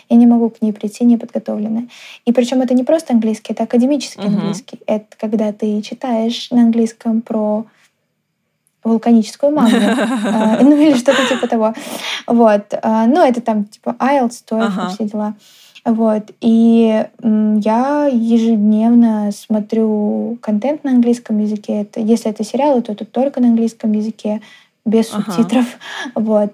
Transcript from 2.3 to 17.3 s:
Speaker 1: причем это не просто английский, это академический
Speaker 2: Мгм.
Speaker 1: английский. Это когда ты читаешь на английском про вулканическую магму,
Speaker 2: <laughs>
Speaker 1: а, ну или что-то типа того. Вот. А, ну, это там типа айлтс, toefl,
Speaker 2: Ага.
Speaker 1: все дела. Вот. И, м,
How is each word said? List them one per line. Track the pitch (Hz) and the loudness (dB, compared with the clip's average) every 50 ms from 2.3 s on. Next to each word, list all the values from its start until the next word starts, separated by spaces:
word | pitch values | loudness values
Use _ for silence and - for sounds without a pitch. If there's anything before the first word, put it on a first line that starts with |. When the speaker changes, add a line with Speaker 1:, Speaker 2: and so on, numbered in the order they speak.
| 240 | 0
Speaker 1:
причем | 254 240 240 269 254 | 0 0 0 0 -2
это | 262 240 254 | 0 2 0
не | 254 254 | 0 2
просто | - 311 330 320 - 254 | 2 0 0 0 0 0
английский, | 226 214 220 214 214 - - 220 | 0 0 0 -4 -6 -8 -10 -6
это | - 226 | -6 -4
академический | 226 - 240 240 262 294 269 240 - - - 190 208 | -2 0 0 2 2 0 -2 -4 -8 -12 -6 -4 -2
Speaker 2:
Мгм. | 208 | -2
Speaker 1:
английский. | - - 202 208 - - - - - - | -2 -2 -4 -6 -8 -12 -16 -20 -12 -6
Это | - 214 214 208 _ - - | -6 -6 -6 -6 _ -12 -10
когда | - 214 226 214 220 214 208 | -6 -4 -2 -2 -2 -4 -4
ты | 208 226 214 208 214 | -4 -4 -4 -4 -4
читаешь | 214 - 240 - - 262 240 220 226 233 240 - - - | -6 -8 -12 -10 -6 -4 -2 -2 -2 -4 -4 -6 -8 -2
на | - 240 233 | 0 2 2
английском | 226 226 233 226 220 - _ - 233 220 226 233 | 4 4 2 0 -2 -4 _ -4 -4 -2 -2 -4
про | - 226 220 214 214 214 214 226 - _ _ _ _ _ _ _ _ _ _ _ _ _ _ _ _ _ _ _ _ _ _ - | -4 -4 -4 -2 -2 -2 -4 -6 -10 _ _ _ _ _ _ _ _ _ _ _ _ _ _ _ _ _ _ _ _ _ _ -4
вулканическую | 226 226 220 - 240 233 226 208 - - - - 294 294 | -2 -2 0 2 4 4 4 4 0 -2 -2 0 0 2
магму, | 302 254 226 254 233 208 202 233 247 311 226 262 | 2 4 4 4 2 2 0 0 0 -2 -2 -2
Speaker 2:
<laughs> | 226 202 208 220 | -4 -2 -2 -2
Speaker 1:
а, | 220 214 220 226 - 247 | 0 0 0 2 4 4
ну | 285 302 | 4 6
или | 285 302 311 277 247 | 6 4 4 4 2
что-то | 240 - 254 254 262 | 2 0 0 2 0
типа | 247 262 240 - 240 | -2 -2 -2 -2 -2
того. | 247 226 214 220 226 - - - - - - - - - - | -2 0 0 -2 -2 -6 -10 -12 -12 -12 -10 -10 -10 -10 -4
Вот. | - 240 233 240 220 208 202 208 - - - - | -2 2 4 4 4 4 2 0 -4 -8 -6 -2
А, | 226 220 220 226 | -2 0 2 2
ну, | 226 277 359 339 | 2 4 4 4
это | 269 240 240 | 2 2 0
там | - - 220 214 208 | -2 -2 -2 -2 -4
типа | 208 - - _ 240 240 - | -6 -10 -10 _ -10 -6 -4
айлтс, | - 262 285 277 247 233 240 - - | -2 0 0 0 0 -2 -4 -8 -10
toefl, | - 226 220 220 | -6 -4 -2 -2
Speaker 2:
Ага. | 202 185 190 180 180 | -2 -2 -4 -6 -6
Speaker 1:
все | 185 - 226 | -6 -6 -8
дела. | 208 - 214 214 214 214 - _ _ _ _ - _ _ - _ | -6 -6 -6 -6 -6 -8 -12 _ _ _ _ -20 _ _ -8 _
Вот. | - 226 220 226 220 214 214 208 - - _ | -4 -2 0 0 0 0 -2 -4 -10 -12 _
И, | - 233 226 226 226 233 226 226 226 220 214 220 233 - _ - - | 0 2 4 4 4 4 4 4 4 4 2 0 -2 -6 _ -6 -2
м, | 226 | 0